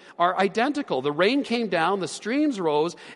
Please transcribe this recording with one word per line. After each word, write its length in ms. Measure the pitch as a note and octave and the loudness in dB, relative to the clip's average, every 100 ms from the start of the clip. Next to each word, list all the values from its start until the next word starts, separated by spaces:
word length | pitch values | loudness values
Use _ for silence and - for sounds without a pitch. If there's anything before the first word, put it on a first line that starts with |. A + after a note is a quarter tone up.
| - - | -20 0
are 180 | F3 F#3 | 0 2
identical. 640 | G3 G#3 B3+ C#4+ C#4 C3+ | 0 2 0 -2 -2 -2
"The 100 | C#3 | -2
rain 320 | D3 F#3+ C#4 | 2 2 2
came 260 | A#3 A#3 A3 | 0 -2 0
down, 320 | F3 E3 G3+ | 0 0 0
the 60 | E3 | -4
streams 520 | - G#3 C4+ D4+ A3 | -6 -4 0 0 0
rose, 360 | E3 D3 E3 E3+ - | 0 2 0 -4 -16